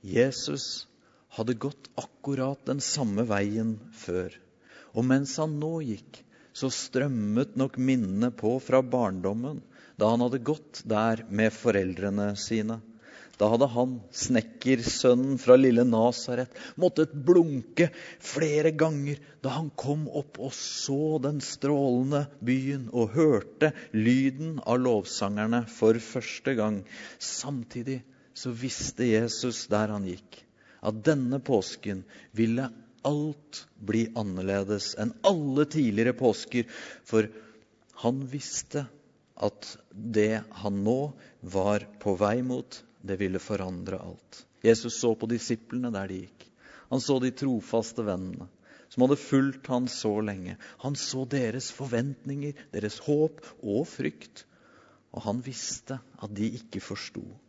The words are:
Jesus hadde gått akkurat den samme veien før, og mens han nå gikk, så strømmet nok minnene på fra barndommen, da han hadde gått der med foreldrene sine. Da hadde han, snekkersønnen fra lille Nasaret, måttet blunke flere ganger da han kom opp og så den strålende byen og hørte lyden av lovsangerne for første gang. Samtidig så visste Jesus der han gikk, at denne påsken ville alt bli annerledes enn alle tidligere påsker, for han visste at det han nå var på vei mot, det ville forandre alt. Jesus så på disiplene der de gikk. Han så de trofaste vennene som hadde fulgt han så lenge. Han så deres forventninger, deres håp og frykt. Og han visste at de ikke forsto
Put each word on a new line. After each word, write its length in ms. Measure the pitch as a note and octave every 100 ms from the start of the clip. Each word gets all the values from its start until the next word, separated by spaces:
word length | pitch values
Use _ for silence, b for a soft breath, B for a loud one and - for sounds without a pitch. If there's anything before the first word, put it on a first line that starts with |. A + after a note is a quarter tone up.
Jesus 640 | G2 F#2+ C3 C3 - C#3+ - - - _ b b b
hadde 240 | - A2+ A#2
gått 320 | C3 D3 - -
akkurat 640 | - _ - C#3 C3 C#3 -
den 160 | C#3+
samme 400 | - D3 A#2+ G2+
veien 540 | A#2 G2+ G2+ A2 A2+ A2 - -
før, 400 | - F2+ F2+ - _ _ B B B
og 160 | A2+ B2+
mens 320 | C3 C#3 -
han 220 | D#3 D3
nå 140 | D3+ E3
gikk, 460 | C#3+ G2+ - - _ b b
så 160 | - C3+
strømmet 880 | - - C3+ C#3 B2 G#2 G#2+ - -
nok 240 | C3 B2+
minnene 540 | C3 C3 G2+ F#2+ B2 -
på 220 | G#2+ B2+
fra 240 | - C3
barndommen, 800 | B2+ B2 A2 F#2 F#2 G#2+ C3 D3+ - B B -
da 160 | G#2+
han 160 | A#2+ B2
hadde 160 | C3
gått 400 | A#2 D3+ - -
der 400 | - G#2+ A2+ A2+ A2+
med 240 | G2+ A2 -
foreldrene 760 | A#2+ G2+ F#2 F2 G2+ G2+ G#2 G2+
sine. 460 | - A2+ G#2+ A2+ - B B B B -
Da 60 | G#2
hadde 220 | A#2 C3+
han, 220 | A#2 B2+ B2 G2+
snekkersønnen 1300 | - - B2 A2 - B2+ C3 A#2 - C3 B2 C3 C3+
fra 140 | - B2+
lille 240 | C3+ A#2 B2
Nasaret, 640 | A2 A#2+ A#2+ - B2 B2+ B B -
måttet 380 | F3+ E3 D#3 D3 C3+
blunke 600 | F3+ E3 C3+ - - E3+ B B B
flere 480 | - - D#3 D3+ D#3+ D#3
ganger 400 | D#3+ D3 C#3+ C#3+ B B
da 140 | C3 C3
han 160 | D#3
kom 300 | - C3 D3+ D3
opp 320 | - C#3 -
og 160 | C#3
så 640 | - - - - C#3 D#3 D#3
den 160 | C3 D3
strålende 840 | - - C#3 D3 C3+ B2 C3 C#3+ C#3+ - A#2
byen 400 | C3 C3 C#3 A#2+
og 220 | A#2+ A2+ A#2+
hørte 560 | D#3 A2+ - - D3+ D3 B A2
lyden 640 | A2 B2+ C3+ C3 D#3+ D3
av 220 | - B2
lovsangerne 800 | B2+ A2 F#2 - G2+ G#2 G#2+ A#2+ A2+
for 240 | - A2 A2+
første 560 | A#2 C3 - - - B2+
gang. 240 | G#2+ G2+ F#2+ B B B
Samtidig 840 | - - C#3+ C#3 A#2 B2 A#2+ C3 - b b -
så 160 | B2+
visste 560 | A#2 B2+ - - - B2
Jesus 560 | A2 A#2 - B2+ A2+ -
der 160 | G#2 G#2+
han 160 | G#2 F#2+
gikk, 380 | F2+ _ - _ b b b -
at 160 | A2 B2
denne 320 | D3 B2 C3
påsken 640 | C3 A#2 - - G2+ F#2+ - B B G#2+
ville 320 | A2+ A#2 C3 - - _
alt 640 | C3+ D3 D3+ D3 _ - - _
bli 240 | G2 G#2+ A2+
annerledes 800 | A#2 G#2 F#2 F#2+ G2 G2 G#2 - -
enn 140 | G#2+ - F#3+
alle 400 | F3+ D3 C3+ D3
tidligere 480 | D#3 B2+ G#2 A#2
påsker, 560 | B2 B2+ G2+ - B2 A2+ B B B -
for 160 | A2 G#2+ B B B _ _ _ - A#2
han 160 | C3+ C3+
visste 560 | C#3 - - - C#3+ C3+ - _ _ _ -
at 360 | G#2 - - - _
det 540 | G2 A2 G#2+ G#2+ A2 G#2+ -
han 220 | G#2+ G2 G#2
nå 140 | B2+ D3 - B B
var 480 | F#2 F#2+ G2 G#2 - - G#2
på 80 | F#2
vei 160 | G2+ A#2+ B2+
mot, 380 | B2+ B2+ - - _
det 160 | G2 F#2+
ville 240 | G2 F#2
forandre 580 | - G2+ F#2 F2+ F#2 F#2
alt. 460 | F2+ F2+ _ - - _
Jesus 380 | A2+ A2+ A#2+ -
så 160 | A#2+ A2
på 120 | A2+
disiplene 640 | A#2 - A2+ - B2 B2
der 160 | G#2 G2
de 100 | F#2+
gikk. 260 | F2+ _ - B B B B
Han 100 | C3
så 160 | A#2+ C3+
de 120 | B2+
trofaste 720 | B2+ C#3 A#2+ - A#2 A2+ - G#2+
vennene 440 | F#2 F#2 F2 F2+ _ B B B
som 140 | - B2+
hadde 100 | C3+
fulgt 520 | - C3+ C3+ C3+ -
han 160 | B2+ B2
så 240 | - G#2+ G#2
lenge. 380 | G#2+ G2 F2+ F#2 B B
Han 140 | C3 C#3+
så 240 | - C3 B2+
deres 440 | C#3 A#2 A#2+ -
forventninger, 840 | - C#3 A#2 C3+ C#3 - C#3 C#3+ C#3+ B
deres 260 | G#2 G#2 -
håp 400 | - D3 D#3 D3+ B -
og 220 | G#2+ G2+ E3+
frykt. 560 | - - - - - - b b b b b _ -
Og 80 | G#2+
han 140 | A2+ B2
visste 560 | A#2+ - - - C3+ - -
at 140 | G#2 G2+
de 140 | A2 A#2+
ikke 240 | - F#2+
forsto 400 | - - - - - -